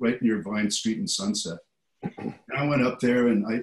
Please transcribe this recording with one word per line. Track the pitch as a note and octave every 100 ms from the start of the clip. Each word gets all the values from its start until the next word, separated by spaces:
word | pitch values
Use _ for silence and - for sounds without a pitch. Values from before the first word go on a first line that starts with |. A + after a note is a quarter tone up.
right | A#2 B2
near | A#2+ G#2+
Vine | F2+ G#2+ G#2
Street | - A2+ A2+
and | G2
Sunset. | - G2+ G#2 F2 E2 - _ _ _
And | - - - - - -
I |
went | C#3+ C#3+
up | B2 -
there, | B2 B2 A#2+
and | G#2 G#2+
I, | A#2